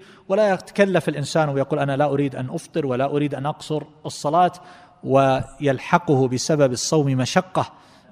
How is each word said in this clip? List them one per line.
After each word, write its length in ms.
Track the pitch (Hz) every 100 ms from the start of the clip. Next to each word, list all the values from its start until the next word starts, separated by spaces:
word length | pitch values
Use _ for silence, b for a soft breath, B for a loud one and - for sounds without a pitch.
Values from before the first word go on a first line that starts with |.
| B B B
ولا 260 | 196 208
يتكلف 560 | 180 - - 196 170 170
الإنسان 400 | 147 139 165 147
ويقول: 300 | 139 135 151
"أنا 180 | 139 135
لا 80 | 147
أريد 300 | 139 139 135
أن 140 | 127
أفطر 360 | 165 - 165 143
ولا 200 | 123 139
أريد 300 | 143 143 135
أن 100 | 143
أقصر 380 | - - 151 147 - 151
الصلاة"، 460 | - 143 165 180 - B B B B
ويلحقه 1200 | 127 135 135 131 - - 143 127 - 175 170 135 131
بسبب 440 | 123 - 151 135
الصوم 360 | 120 - 160 139
مشقة 640 | 131 123 185 - 156 - - B B B